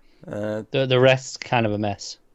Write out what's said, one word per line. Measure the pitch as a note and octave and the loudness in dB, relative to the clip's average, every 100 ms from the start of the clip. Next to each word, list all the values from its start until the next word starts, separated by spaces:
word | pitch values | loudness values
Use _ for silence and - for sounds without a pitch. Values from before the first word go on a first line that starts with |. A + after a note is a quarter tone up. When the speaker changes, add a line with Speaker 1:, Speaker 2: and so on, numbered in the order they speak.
| _ _ - | _ _ -16
Speaker 1:
uh, | G#2 G#2+ G#2+ A2 | -10 -8 -8 -6
Speaker 2:
The, | C3+ C3 | -2 2
the | B2+ | 6
rest's | C3 C3 - - | 6 4 0 -14
kind | - B2 A2+ | -4 0 0
of | |
a | G#2 | -2
mess | G#2+ G2 - - _ | -4 -6 -12 -18 _